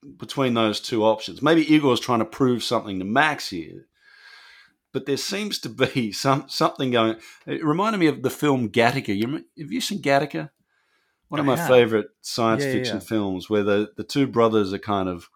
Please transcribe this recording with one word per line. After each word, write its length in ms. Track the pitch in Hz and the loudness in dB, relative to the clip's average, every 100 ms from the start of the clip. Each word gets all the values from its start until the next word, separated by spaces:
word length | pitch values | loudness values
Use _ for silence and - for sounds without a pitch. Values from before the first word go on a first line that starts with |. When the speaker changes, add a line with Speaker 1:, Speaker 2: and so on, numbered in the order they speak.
| - - | -20 -16
Speaker 1:
between 360 | 117 143 131 | -8 -2 0
those 260 | 117 110 101 | 2 2 0
two 240 | - 113 | -2 2
options. 380 | 107 110 - 82 | 2 2 -4 -2
Maybe 320 | 147 165 151 | 2 4 6
Igor's 260 | 151 143 113 | 4 4 2
trying 200 | - 117 | 2 0
to 60 | 107 | 0
prove 380 | - 131 120 | 2 2 2
something 360 | - 113 104 95 | 0 -2 -2 -6
to 60 | 95 | 0
Max 440 | 127 151 139 - | 2 2 0 -8
here, 380 | 90 78 92 - _ _ _ - - - - _ _ _ | -10 -12 -16 -20 _ _ _ -20 -20 -20 -20 _ _ _
but 140 | 131 143 | -8 -4
there 100 | 135 | -4
seems 420 | - 196 208 - | -4 -6 -6 -6
to 80 | 131 | -8
be 420 | 113 127 135 110 | -2 0 0 -4
<laughs> 20 | |
some, 320 | 98 139 139 - | -2 0 0 -2
something 440 | - 160 - 131 | -2 -2 0 0
going. 260 | 120 113 113 - - - | 2 2 -2 -10 -18 -10
It 180 | - 147 | -4 -2
reminded 320 | 165 214 208 | 0 0 2
me 80 | 160 | 2
of 160 | 131 | 2
the 80 | 127 | -4
film 400 | - 147 135 107 | 0 0 0 0
Gattaca. 480 | 117 117 135 107 101 | 2 2 2 -2 -2
You 80 | 117 | -2
rem-, 180 | 151 - - | -4 -10 -16
have 140 | 147 | -10
you 100 | - | -6
seen 180 | - 202 | -6 -4
Gattaca? 500 | 139 139 139 160 151 _ _ _ _ _ _ _ _ | 0 0 0 -6 -10 _ _ _ _ _ _ _ _
One 120 | 147 | -2
of 60 | 143 | 0
Speaker 2:
I 80 | 123 | 0
Speaker 1:
my 20 | |
Speaker 2:
have. 100 | 165 | 4
Speaker 1:
favorite 400 | 127 113 110 104 _ | 6 6 2 -2 _
science 400 | - - 113 110 | -10 -2 0 0
Speaker 2:
Yeah, 60 | 139 | 0
yeah, 60 | 123 | -2
Speaker 1:
fiction 200 | 123 107 | -4 -6
Speaker 2:
yeah. 60 | |
Speaker 1:
films 460 | - 110 101 92 87 | -4 -2 -2 -4 -2
where 140 | 104 | 0
the, 260 | 101 101 104 - | 2 0 -2 -8
the 60 | 107 | -6
two 220 | 143 131 | -2 0
brothers 440 | 117 113 110 98 | 4 4 4 0
are 60 | 98 | -4
kind 300 | - 101 92 | -4 -2 -2
of 180 | 87 - | -6 -14